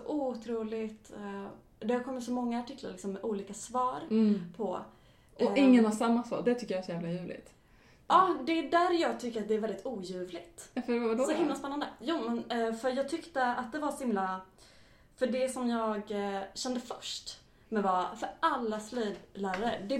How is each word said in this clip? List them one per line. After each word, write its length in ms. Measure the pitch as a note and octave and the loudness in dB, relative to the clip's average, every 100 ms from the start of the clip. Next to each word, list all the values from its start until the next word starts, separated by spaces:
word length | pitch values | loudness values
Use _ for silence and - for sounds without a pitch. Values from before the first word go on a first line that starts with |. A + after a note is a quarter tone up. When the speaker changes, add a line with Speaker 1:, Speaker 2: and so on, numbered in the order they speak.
| - | -2
Speaker 1:
otroligt, 1080 | D4+ C4 A3+ A3 A3+ A3 A3 A3 A3 - G#3 | -2 -2 -4 -4 -4 -4 -4 -6 -8 -18 -12
eh, 300 | G3+ G3 G3+ - - - | -10 -8 -10 -14 -20 -8
det 160 | A3 | -2
har 60 | A#3+ | -2
kommit 240 | C4 B3+ | -2 -6
så 80 | A#3+ | -4
många 280 | B3 A#3+ A#3 | -2 -2 -2
artiklar, 300 | A#3+ - G3 | -6 -10 -12
liksom, 220 | F#3 G3+ | -8 -8
med 120 | G3 | -6
olika 300 | A3+ G3+ G3 | -4 -4 -6
svar 460 | - - B3 - C#3+ D#3+ | -12 -6 -2 -2 -2 0
Speaker 2:
Mm. 420 | G#3+ G#3+ G3 F3 - | 4 6 4 0 -6
Speaker 1:
på, 240 | G3 F3+ - - - - - | -4 -4 -8 -18 -20 -20 -12
Speaker 2:
Och 240 | - B3 - | 0 2 8
Speaker 1:
eh, 60 | |
Speaker 2:
ingen 200 | C4+ B3 | 10 10
har 80 | A3 | 8
samma 300 | G#3+ A#3 A#3 | 4 4 2
svar. 200 | A#3+ - | 0 0
Det 100 | G3+ | 2
tycker 200 | A#3+ G#3 | 0 0
jag 80 | F#3 | -4
är 40 | F#3 | -4
så 60 | |
jävla 180 | E3+ E3+ | -6 -4
ljuvligt. 400 | F3 F3 - - - _ - - - - | -6 -6 -12 -16 -20 _ -20 -20 -12 4
Speaker 1:
Ja, 280 | E4+ F#4 D4 B3+ | 6 6 4 2
det 120 | E4 | 0
är 120 | C4+ | 4
där 300 | E4+ F4+ F4 | 4 4 4
jag 200 | D#4 A3+ | 2 0
tycker 220 | B3 A3+ | -4 -4
att 60 | G#3 | 0
det 60 | |
är 60 | G#3+ | 0
väldigt 260 | G#3 F#3+ C4+ | 0 -4 -6
oljuvligt. 840 | A3 F3+ F3+ F3+ E4+ - - - | -6 -6 -6 -8 -10 -14 -18 -10
Speaker 2:
Ja, 80 | - | -6
för 160 | B3 A#3 A#3 | -2 0 2
vadå 160 | A3+ | 2
Speaker 1:
Så 60 | C#4 | 2
Speaker 2:
då? 40 | D#4+ | 2
Speaker 1:
himla 180 | D#4 | 2
spännande. 320 | C4+ C#4 C#4+ C#4 - | 0 -4 -4 -6 -6
Jo, 180 | B3 E4 A#3 | -2 -2 0
men, 220 | A#3 - A#3 A3+ | -2 -2 0 0
eh, 60 | |
för 160 | A3+ C4 | 0 0
jag 180 | B3+ C4+ | 0 -2
tyckte 380 | E4 - C4+ B3 | -4 -4 0 0
att 260 | A#3+ A#3 | 0 -4
det 60 | D4+ | -2
var 140 | D4 | -2
så 60 | - | -2
himla, 360 | B3+ G3+ F#3+ F#3 - - - - - - - - | 0 0 0 -4 -10 -20 -20 -20 -20 -20 -16 -2
för 100 | B3+ | 0
det 220 | B3+ B3+ | 0 -2
som 200 | B3+ A#3+ | -2 -2
jag, 420 | A#3 A3 G#3 G3+ | 0 0 -2 -4
eh, 300 | G#3 G3+ G3 G3 | -4 -2 -4 -6
kände 260 | - - B3 | -6 -4 -4
först 600 | - - - - - - - - - | -6 -10 -10 -10 -12 -16 -20 -20 -4
med 140 | G#3+ | 0
var, 320 | G3 F#3 F3 - | 2 2 0 -4
för 120 | - - | -8 0
alla 400 | E4 C#4 A3+ G#3+ | 0 2 -2 -4
slöjdlärare, 1000 | G#3+ B3 G#3+ F3 - - F#3+ F#3 A#3 - | -4 -4 -4 -4 -10 -6 -4 0 -2 -2
det 100 | G3 | -2